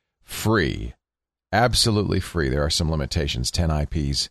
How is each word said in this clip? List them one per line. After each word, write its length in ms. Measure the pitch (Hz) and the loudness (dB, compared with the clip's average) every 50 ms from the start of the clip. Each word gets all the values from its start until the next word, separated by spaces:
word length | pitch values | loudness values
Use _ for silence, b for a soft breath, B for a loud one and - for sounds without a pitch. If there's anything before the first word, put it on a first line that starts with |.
| _ _ _ _ _ | _ _ _ _ _
free. 720 | - - - - 107 113 107 80 65 50 50 53 58 - _ _ _ _ _ _ _ _ _ _ _ - | -14 -10 -4 0 2 2 2 2 2 -2 -4 -6 -8 -12 _ _ _ _ _ _ _ _ _ _ _ 2
Absolutely 680 | 104 117 120 110 - - 120 107 104 98 - 92 92 | 2 4 4 4 2 2 4 2 2 2 2 0 -2
free. 300 | 90 - - 87 76 67 | -2 -2 -2 -2 0 0
There 140 | 64 73 71 | 0 0 0
are 40 | 73 | 0
some 200 | - - 85 78 | 0 0 0 0
limitations, 600 | 80 78 69 - - - 73 71 - 60 64 - | 0 -2 -4 -4 -2 -2 -2 -2 -2 -4 -4 -4
ten 200 | - - 85 80 | -2 0 0 0
I 160 | 78 76 73 | 0 0 -2
Ps 420 | - - 82 73 69 69 - - - | -2 -2 -2 -2 -2 -2 -2 -4 -6